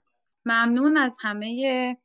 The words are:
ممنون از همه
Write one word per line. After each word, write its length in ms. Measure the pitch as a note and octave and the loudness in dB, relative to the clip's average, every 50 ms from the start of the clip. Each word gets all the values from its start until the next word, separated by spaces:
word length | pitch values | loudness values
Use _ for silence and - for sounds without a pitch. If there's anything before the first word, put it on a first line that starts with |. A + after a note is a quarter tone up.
| _ _ _ _ _ _ _ _ - | _ _ _ _ _ _ _ _ -4
ممنون 500 | A#3 A3+ A3+ A#3 A#3 A#3 B3 C#4 D4+ D#4 | -2 0 2 2 2 2 2 2 4 4
از 220 | D#4 C4+ B3 A#3 - | 4 2 0 -2 -4
همه 760 | - G#3+ G#3 G#3 G#3+ A3+ A#3 B3 C4+ C4+ B3+ B3+ B3+ B3 B3 B3 _ | -6 -6 -6 -6 -6 -6 -4 -2 -2 0 0 0 -2 -2 -4 -6 _